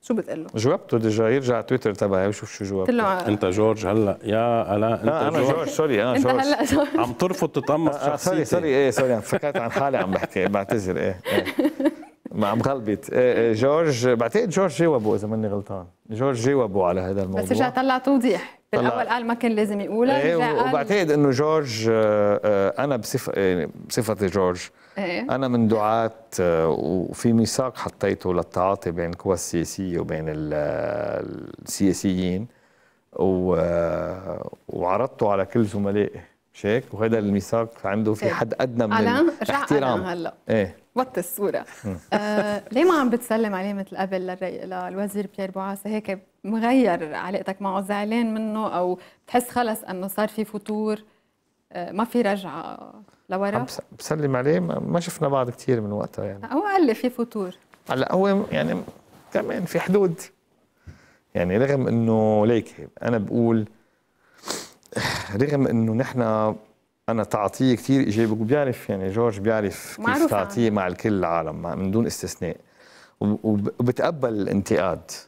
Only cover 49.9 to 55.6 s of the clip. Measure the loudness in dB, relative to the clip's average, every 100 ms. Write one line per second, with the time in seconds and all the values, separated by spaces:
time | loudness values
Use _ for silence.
49.9 | -8 -6 -2 -4 -2 -6 -8 -8 -4 -4
50.9 | -4 -8 _ _ _ _ _ _ -10 -8
51.9 | -4 -2 0 0 -2 -6 -10 -12 -14 -18
52.9 | -20 -20 _ _ -4 -2 -2 -4 -10 -14
53.9 | -16 -6 -2 0 2 2 2 0 -4 -2
54.9 | -2 -2 -2 0 0 -2 -4